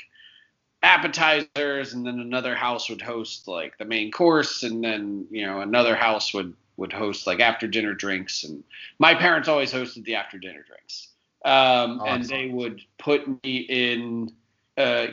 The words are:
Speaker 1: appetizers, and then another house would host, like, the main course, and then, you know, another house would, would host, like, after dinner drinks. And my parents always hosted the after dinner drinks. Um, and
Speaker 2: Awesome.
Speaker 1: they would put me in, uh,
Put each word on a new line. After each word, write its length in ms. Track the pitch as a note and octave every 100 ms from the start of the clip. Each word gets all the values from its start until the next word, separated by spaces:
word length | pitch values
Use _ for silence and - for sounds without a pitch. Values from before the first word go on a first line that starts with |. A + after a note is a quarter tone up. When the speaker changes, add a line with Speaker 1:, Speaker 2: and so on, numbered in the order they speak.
| - _ - _ _ _ _ _
Speaker 1:
appetizers, 1120 | F3 F3+ E3 E3 D#3+ D3+ D3 - C#3+ C#3 C3
and 120 | B2+ B2
then 140 | B2
another 360 | A#2+ B2+ B2 A#2+
house 340 | B2 A#2+ -
would 120 | A2+
host, 460 | G#2+ A#2 A2 - -
like, 300 | F2+ D#2 -
the 80 | G#2+
main 260 | A2+ G#2+
course, 520 | - E3+ D#3+ C#3+ -
and 200 | B2 A2+
then, 420 | A2+ A2 G2+ G2+ G2+
you 140 | G#2+ G2+
know, 160 | G2
another 340 | G2 A#2+ A#2 A2
house 380 | A#2 G#2+ -
would, 200 | G2+ F2+ E2+ _ -
would 160 | F#2
host, 360 | G2+ G#2+ F#2+ -
like, 120 | F2+
after 280 | A#2 A2+ A2
dinner 260 | A2 G#2
drinks. 500 | G2 G2+ F#2+ F#2 -
And 200 | D#2 D2 - - - _
my 140 | D#3
parents 340 | E3 F3 E3 C#3+
always 240 | D3+ C3+
hosted 320 | C3 B2 -
the 120 | A2 A2
after 220 | G2+ G2
dinner 280 | F#2 D2+ -
drinks. 420 | - _ - - _ _ _ -
Um, 560 | C3+ C3 B2+ A#2+ A#2+ G#2+
and 180 | B2+
Speaker 2:
Awesome. 40 | B2
Speaker 1:
they 200 | C3+ C3
would 340 | B2 A#2+ G#2 - _
put 460 | - C#3+ C#3+ C3
me 140 | C3+ B2+
in, 760 | B2+ B2+ B2 A#2+ A#2+ A#2 A2+ - _ _ _ -
uh, 300 | C3+ A#2+ A#2